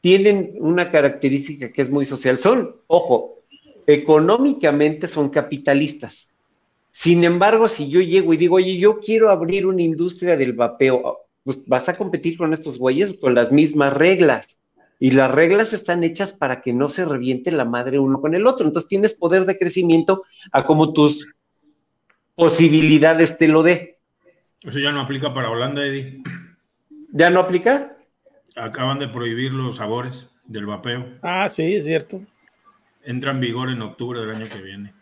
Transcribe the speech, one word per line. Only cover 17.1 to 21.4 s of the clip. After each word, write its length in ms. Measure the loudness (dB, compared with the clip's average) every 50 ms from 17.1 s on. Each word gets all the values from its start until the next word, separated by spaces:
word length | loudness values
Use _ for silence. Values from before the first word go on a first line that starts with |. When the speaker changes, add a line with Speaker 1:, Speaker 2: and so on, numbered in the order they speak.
| -4 -4 -4 -4 -4 -4 -4 -4 -2
Speaker 1:
la 120 | -2 -2
madre 340 | -2 -4 -4 -4 -2 -2 0
uno 220 | 0 0 0 -2
con 140 | -2 -2 -2
el 120 | 2 2
otro. 200 | 2 2 2 -2
Entonces 220 | -2 -2 -4 -6 -4
tienes 260 | -2 0 0 0 -2
poder 320 | _ -2 2 2 2 2
de 100 | 0 -2 -2
crecimiento 680 | -2 -4 -2 -2 2 4 4 4 4 2 0 -2 -2 _ _ _ -20 -2 -2
a 140 | -2 2
como 260 | 2 2 2 2 2 4
tus 340 | 2 2 2 2 -2 -12 -18 _ _